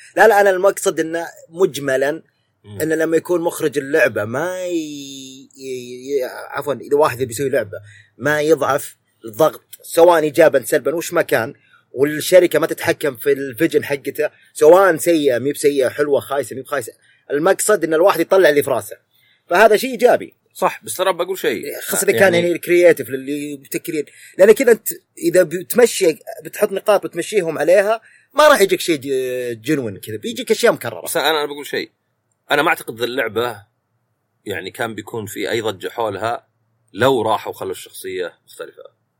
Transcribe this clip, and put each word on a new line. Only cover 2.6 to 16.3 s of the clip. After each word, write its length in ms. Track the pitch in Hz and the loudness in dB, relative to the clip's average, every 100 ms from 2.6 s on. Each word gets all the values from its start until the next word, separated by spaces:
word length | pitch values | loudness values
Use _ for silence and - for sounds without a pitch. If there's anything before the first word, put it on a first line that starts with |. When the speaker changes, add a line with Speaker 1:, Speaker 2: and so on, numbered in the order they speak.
Speaker 2:
مم. 160 | 104 101 | -16 -6
Speaker 1:
إنه 140 | 156 | -4
لما 220 | 160 160 160 | 0 0 0
يكون 240 | - 175 | 0 -2
مخرج 380 | 170 - 156 139 | -2 -4 -4 -4
اللعبة 460 | 135 151 131 110 | -2 0 0 0
ما 400 | 107 127 175 185 | -6 -4 -6 -6
ي-، 840 | 180 170 156 147 139 135 131 131 135 135 | -6 -6 -8 -12 -14 -16 -18 -20 -20 -16
ي-، 640 | 135 127 123 123 131 139 | -12 -12 -12 -14 -4 -4
ي-، 40 | 123 104 110 | -4 -8 -12
عفوًا، 240 | 135 143 | -10 -6
إذا 220 | 120 110 143 | -8 -2 2
واحد 240 | 151 - | 2 0
يبي 120 | 131 | -6
يسوي 160 | - 135 | -4 -2
لعبة 300 | 123 104 - - - _ _ | -2 -4 -12 -16 -20 _ _
ما 220 | 135 151 | -2 0
يضعف 560 | 151 151 131 139 - - _ _ | 2 2 2 -2 -4 -16 _ _
الضغط، 380 | 113 104 156 - _ - | -16 0 0 0 _ -20
سواء 400 | - - 175 165 | -4 4 6 6
إيجابًا 400 | 151 143 156 - | 2 4 4 4
سلبًا، 320 | 110 151 120 | 0 -2 -2
وش 180 | 165 - | -4 -4
ما 100 | 170 | -4
كان، 320 | - 135 120 - _ _ _ | 0 -2 -2 -10 _ _ _
والشركة 680 | 123 147 151 131 180 175 147 | -2 -2 -2 4 4 6 2
ما 80 | 160 | -2
تتحكم 500 | 165 - - 147 123 | -2 -4 -2 -4 -2
في 160 | 143 | -2
الفيجن 520 | 139 139 117 165 147 | 0 -2 -2 0 0
حقته، 460 | - 143 143 143 147 - _ | -2 -6 -6 -6 -6 -8 _
سواء 440 | - 151 180 196 160 | 4 8 8 6 2
سيئة، 420 | 175 165 143 120 | 0 2 2 0
مي 140 | 135 | -2
بسيئة، 360 | 143 147 143 120 | 0 0 2 0
حلوة، 320 | - 147 131 | 0 0 0
خايسة، 360 | - | -2